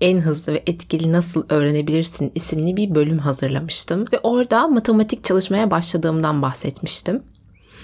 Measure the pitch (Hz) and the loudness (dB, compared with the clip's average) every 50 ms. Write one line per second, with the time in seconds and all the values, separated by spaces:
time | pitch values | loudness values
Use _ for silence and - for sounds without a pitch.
0 | 180 180 185 180 156 160 151 160 - - 151 160 - - 165 170 - - - 160 | 2 2 2 4 2 0 0 -2 -2 -4 -4 -2 -2 -4 -6 -6 -4 -4 -4 0
1 | 165 160 165 175 170 170 - 160 - - 156 151 147 147 147 151 147 151 156 160 | 0 2 2 2 0 0 -2 -4 -2 0 0 2 2 2 2 0 0 0 0 0
2 | 165 - - - 143 135 - 165 - - 160 156 156 175 185 202 208 202 165 151 | 0 -2 -2 -4 -4 -4 -4 -4 -4 -4 -2 -2 -2 -2 0 0 -2 0 2 2
3 | 147 151 165 151 139 147 135 - 143 135 135 135 160 160 - - - - 170 190 | 2 2 0 0 0 -2 -2 -2 -2 -2 -2 -2 -4 -2 -2 -4 -2 -2 -2 -4
4 | 226 - - - - 226 240 247 247 240 226 233 285 330 277 233 220 - 220 214 | -2 -2 -2 0 0 0 2 2 0 2 2 2 2 4 2 2 2 4 2 2
5 | 214 214 - - - - 185 190 185 - 190 208 226 208 170 165 170 - - 165 | 2 2 -2 -4 -2 0 0 0 0 0 0 0 2 2 0 0 0 0 0 0
6 | 160 165 160 160 160 156 151 143 139 131 131 - - - 135 - - - - - | 0 0 0 0 0 0 0 0 0 -2 -2 -2 -4 -6 -6 -6 -6 -4 -4 -4
7 | - - 196 277 - - - _ _ - - _ _ _ - - | -4 -4 -4 -4 -6 -10 -20 _ _ -20 -20 _ _ _ -20 -20